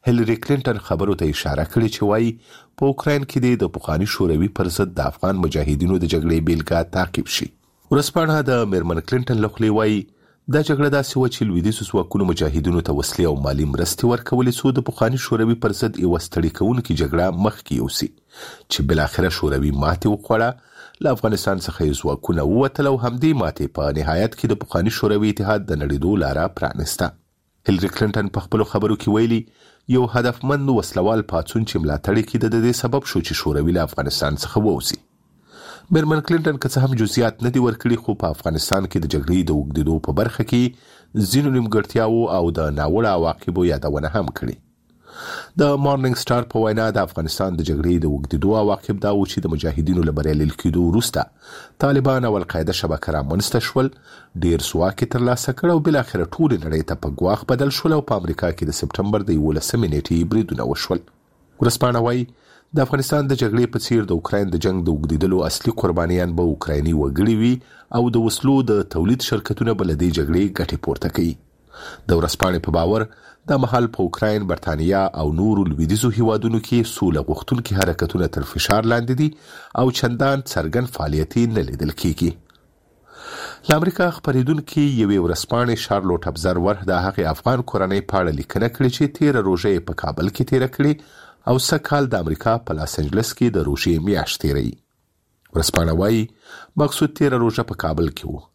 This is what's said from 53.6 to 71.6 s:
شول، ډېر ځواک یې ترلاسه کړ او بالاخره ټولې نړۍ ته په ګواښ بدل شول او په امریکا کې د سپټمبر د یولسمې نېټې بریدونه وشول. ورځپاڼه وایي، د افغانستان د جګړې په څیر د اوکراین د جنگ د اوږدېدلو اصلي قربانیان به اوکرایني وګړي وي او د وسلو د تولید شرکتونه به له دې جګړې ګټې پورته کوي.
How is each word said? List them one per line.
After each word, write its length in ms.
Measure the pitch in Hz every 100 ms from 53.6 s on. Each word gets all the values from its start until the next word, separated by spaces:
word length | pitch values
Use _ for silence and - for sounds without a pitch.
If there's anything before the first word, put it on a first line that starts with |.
| -
شول، 240 | 131 131 - - - - 92
ډېر 220 | 85 82 -
ځواک 280 | 82 92 -
یې 100 | 123 127
ترلاسه 380 | 123 123 - 127
کړ 100 | 175
او 100 | 170 156
بالاخره 360 | 147 120 95
ټولې 320 | 85 - 160 101
نړۍ 180 | 78 78 78
ته 60 | 80
په 100 | 78 69
ګواښ 200 | 90 107 -
بدل 220 | 123 139 -
شول 180 | 160 156
او 20 | 143
په 140 | 107
امریکا 280 | 82 82 87
کې 140 | 82 78
د 80 | 78
سپټمبر 480 | 80 - 101 104 101
د 100 | 80
یولسمې 500 | 76 76 - 120 101
نېټې 340 | 73 - 82 82
بریدونه 360 | 110 - 62 60
وشول. 340 | - - 90 - _ _ _ _ _
ورځپاڼه 400 | 120 - 123 120 117
وایي، 200 | 123 123 _ _ - _ 151
د 100 | -
افغانستان 400 | 135 135 147 139
د 80 | 131
جګړې 260 | 117 110 120
په 40 | 117 -
څیر 200 | 117 98
د 40 | 85
اوکراین 300 | - 104 98
د 100 | 85
جنگ 240 | 95 92 85
د 80 |
اوږدېدلو 540 | 76 76 78 92 92 80
اصلي 240 | - - -
قربانیان 560 | 92 85 85 90 87 85
به 140 | 85
اوکرایني 420 | 73 - 73 76
وګړي 420 | 80 69 69 107 110
وي 140 | 117 127 - - - -
او 160 | 120 117
د 80 | 113
وسلو 300 | - 131 139 120
د 160 | 104 95
تولید 320 | - 87 127 -
شرکتونه 460 | 107 - 113 113
به 160 | 104 92
له 40 | 73
دې 100 | 87 80
جګړې 260 | 73 85 98 90
ګټې 180 | 85 82 -
پورته 220 | - 85 -
کوي. 160 | 85 - _ _